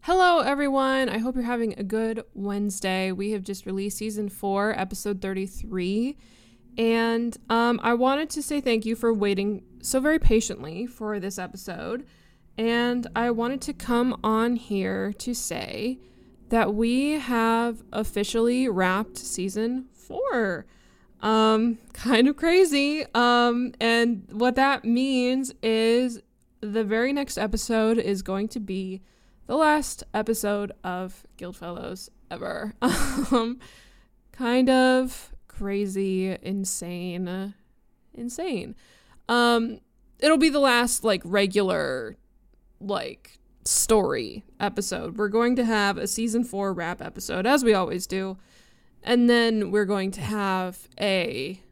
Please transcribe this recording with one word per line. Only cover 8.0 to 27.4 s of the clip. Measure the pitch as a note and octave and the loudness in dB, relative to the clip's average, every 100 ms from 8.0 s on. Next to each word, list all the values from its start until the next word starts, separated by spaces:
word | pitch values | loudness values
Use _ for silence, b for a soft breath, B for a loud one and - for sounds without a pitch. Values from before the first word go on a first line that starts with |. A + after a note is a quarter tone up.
| B3+ C#4 D#4 | 2 0 -2
to | D#4 | -6
say | C#4 D4 | -4 -2
thank | C4 A3+ | 0 0
you | A3 A3 | 0 0
for | A#3 | 0
waiting | A3+ G3+ G3 G3+ G3+ - - | 2 2 0 -2 -4 -10 -12
so | - C4 | -2 0
very | D4+ D#4 | 2 6
patiently | - A3+ - F#3+ C#3+ E3+ A#3+ | 6 6 2 -8 -10 -8 -10
for | - G#3+ G#3 | -8 -6 -6
this | F#3+ G3 | -6 -8
episode. | F3+ F#3+ - F3 - B3 D4 b b b b - | -10 -12 -12 -10 -6 -8 -10 b b b b -4
And | A3+ A#3 A#3+ B3 A#3 A3 | 0 2 0 -2 -4 -2
I | A#3+ | 0
wanted | A#3 A#3 C4+ | 0 -2 -4
to | C#4 | -6
come | C#4 - A#3+ B3 - | -8 0 2 2 0
on | G#3+ A3 A#3 A#3+ | 0 2 2 0
here | - G3 F#3+ F#3+ G3 G3+ | -2 -2 -2 -2 -4 -6
to | - A#3 | -6 -6
say | - E3 - - A3+ B3+ B B B B - | -6 -6 -8 -6 -6 -8 B B B B -2
that | A#3 G3 | 2 2
we | G#3 A#3 B3 C#4+ | 2 2 2 2
have | D4+ B3 A#3+ A3+ A3+ A#3 A3+ - | -2 0 0 2 2 0 -4 -8
officially | - G#3+ - G#3 A3+ A#3 B3 B3+ | -6 -4 -2 -2 2 2 2 0
wrapped | F#3 F#3 F#3+ A3 - | 2 2 0 -2 -8
season | - - F#3+ G3 A3+ B3+ C4 | -10 -6 -4 -2 -4 -4 -8
four. | _ - - C5+ B3+ G#3 E3+ - b b b b _ | _ -12 -4 -2 0 -2 -4 -10 b b b b _
Um, | G#3+ A3 A3 A3 A#3 A3+ - | 0 4 4 4 2 -2 -8
kind | - A#3 A#3 C4 | -8 2 6 6
of | C#4+ | 4
crazy. | E4 F4+ F#4 C#4+ C#4+ D4+ - | 4 6 6 4 2 -2 -2
Um, | A#3 A#3+ A#3+ A#3+ A#3+ B3 - | 2 4 4 4 2 -2 0
and | A3+ A#3 A#3 A3 - | 2 4 4 0 -6
what | G#3 B3 B3+ | 0 2 4
that | C4+ C4+ | 2 2
means | A3+ A#3 C4 C4 B3 C4 C4 - | 0 2 2 2 2 0 -2 -4
is | A3 A3 A3+ A#3 B3+ A3+ _ _ _ _ | -2 2 4 4 2 -4 _ _ _ _
the | G#3+ G#3 | -4 -2
very | G#3 A3 B3+ | 0 0 0
next | C#4 C#4 | 0 -4
episode | - | -4